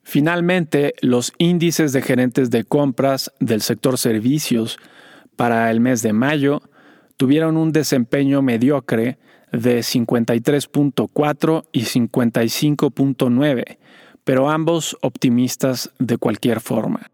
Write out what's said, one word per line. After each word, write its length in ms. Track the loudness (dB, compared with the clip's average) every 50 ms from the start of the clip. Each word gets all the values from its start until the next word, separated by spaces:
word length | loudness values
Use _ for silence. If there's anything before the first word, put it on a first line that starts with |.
Finalmente, 920 | _ -2 0 0 2 2 0 0 0 0 0 0 0 0 0 0 0 0 -2 -2
los 300 | 0 2 2 2 0 -4 -2
índices 560 | _ 2 2 2 2 0 0 2 2 0 2 0
de 80 | -2
gerentes 480 | 0 0 0 2 0 0 2 0 0 2
de 140 | 0 -2 -2
compras 680 | _ 0 0 0 0 0 0 0 0 0 -2 -6 -10 _ _
del 220 | -2 -2 0 -2
sector 380 | 0 -4 -4 -2 0 -2 -2 0
servicios 800 | 0 0 0 0 0 0 0 0 0 -2 -2 -2 -2 -4 -6 -14 -16 -20 -20 -20 -20 -20 -20 -20 _ _ _
para 340 | -2 0 0 2 2 2 2
el 100 | 2 2
mes 220 | 2 2 2 0
de 100 | 0 0
mayo 520 | 0 2 0 0 0 0 0 0 0 -2 _ _ _ -20 -20 -20 -20 _ _ _ _
tuvieron 380 | _ 2 2 2 2 2 2 0
un 160 | 0 0 2
desempeño 680 | 0 0 0 2 0 0 0 0 0 0 2 2 2 2
mediocre 800 | 2 0 0 2 2 2 2 0 -2 -2 -2 0 0 -2 -4 _ _ _ -20 _ _ _
de 320 | -8 -2 0 0 0 0 -2
cincuenta 500 | -2 -2 -2 0 0 0 0 0 0 -2
y 80 | 0
tres 240 | 0 0 0 0 -2
punto 420 | -2 -2 0 0 0 0 -2 -4
cuatro 580 | -2 _ 0 0 0 0 0 0 0 0 -2 -4 _
y 100 | -4 -4
cincuenta 600 | -4 -2 -2 -2 -2 0 0 0 0 0 0 0 -2
y 60 | -2
cinco 400 | -2 -2 0 0 0 0 0 -2
punto 400 | 0 0 -2 -2 0 0 0 0
nueve, 480 | 2 2 2 0 0 -2 -6 -10 -14 _ _ _ -20 -20 -20 -20 _ _ _
pero 280 | 0 2 2 2 2
ambos 440 | 0 0 0 0 0 -2 -2 -6 -8 -6
optimistas 920 | -6 -6 -4 0 0 2 2 2 0 -2 -2 -2 -2 -2 -2 -4 -8 -12 _
de 200 | _ -2 -2 -2
cualquier 420 | -2 -2 -4 -4 -2 -2 -2 -2 -2
forma. 500 | -4 -4 -4 -4 -2 -4 -6 -8 -10 -16